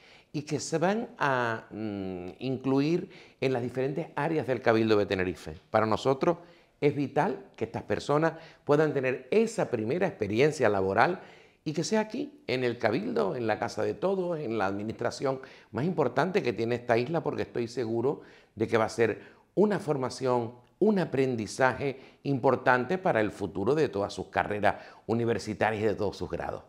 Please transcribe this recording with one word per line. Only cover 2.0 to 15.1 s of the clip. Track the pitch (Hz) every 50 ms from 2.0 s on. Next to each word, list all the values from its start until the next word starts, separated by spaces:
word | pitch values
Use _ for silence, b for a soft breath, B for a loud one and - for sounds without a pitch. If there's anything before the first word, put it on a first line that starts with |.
| 95 92 92 90 90 90 - -
incluir | - 131 131 117 - 135 135 135 143 151 170 175 190 B B B B B B B
en | 127 135
las | 131 120
diferentes | 123 120 - 131 131 139 147 170 160 - -
áreas | - 143 165 165 151 120
del | 123 127 110
Cabildo | - 120 113 113 113 110 110
de | 104 101
Tenerife. | - 101 95 90 92 85 - - 80 78 - - _
Para | - 110 107
nosotros | 110 104 - - 131 135 135 175 170 170 170 B B B B B B B _
es | - 143 117
vital | 143 143 120 - - 156 214 - - - - _
que | - 113
estas | 113 - 110
personas | - - 104 - - - 143 151 165 160 156 B B B B B B
puedan | - 147 147 160 151 127
tener | 139 127 131 127 - - -
esa | 185 214 226 220 - 185 156 -
primera | - 110 107 110 147 180 196
experiencia | 165 - - 107 95 107 113 139 156 147 139 127 104
laboral | 104 98 95 95 98 110 127 165 185 185 B B B B B B B B _
y | 156
que | 143 175
sea | 156 - 220 214
aquí, | 214 214 - 254 - - - - _
en | - 123 131
el | 127 120 117 -
Cabildo, | - 107 107 160 208 - - - - 185 151
en | 127 117
la | 107 107 -
casa | 117 110 - -
de | 107 104 104
todos, | - - 185 196 185 180 175 170 151
en | 151 110 113 107
la | 95
administración | 98 98 101 104 113 107 - 117 117